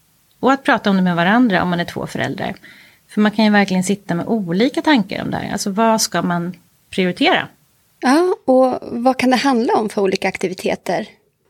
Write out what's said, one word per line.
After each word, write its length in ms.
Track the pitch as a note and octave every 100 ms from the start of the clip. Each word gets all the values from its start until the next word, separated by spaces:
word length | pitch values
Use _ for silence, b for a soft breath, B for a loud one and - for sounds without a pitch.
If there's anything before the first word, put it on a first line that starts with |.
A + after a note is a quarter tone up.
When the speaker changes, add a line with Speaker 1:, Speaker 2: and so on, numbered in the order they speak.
| _ _ _ _
Speaker 1:
Och 120 | A#3+
att 120 | C4+
prata 260 | C#4 C#4 G#3
om 60 | G3
det 60 |
med 140 | F#3 E3+
varandra 480 | F3 A#3 B3+ F3+
om 60 | F3+
man 100 | F3
är 60 | E3+
två 220 | - -
föräldrar. 480 | - B2 - B2 - B B B B _
För 140 | -
man 100 | G#3+
kan 140 | G#3 G#3+
ju 60 |
verkligen 320 | G#3 F#3+ F#3
sitta 320 | F#3 G3+ - E3+
med 120 | -
olika 540 | A3+ F3 F3+ C4 E4
tankar 400 | D#4+ C#4 F#3+ -
om 80 | -
det 60 | -
här. 140 | -
Alltså 180 | - G#3
vad 320 | G3 A3+ A3
ska 200 | - F3
man 320 | F3+ F3 E3+ F3+ _ _ _
prioritera? 580 | - F#3 F3+ - C#4+ - _ _ _ _ _
Speaker 2:
Ja, 360 | B3 D4 F4+ - -
och 340 | B3+ C4 B3+
vad 360 | - A#3+ B3 B3+
kan 120 | B3
det 60 | B3
handla 380 | C#4 A#3+ B3+
om 160 | - G#3+
för 120 | -
olika 260 | G3 F#3+ F#3+
aktiviteter? 800 | - F#3+ F#3 G#3+ - - F3 A3 _ _ _ _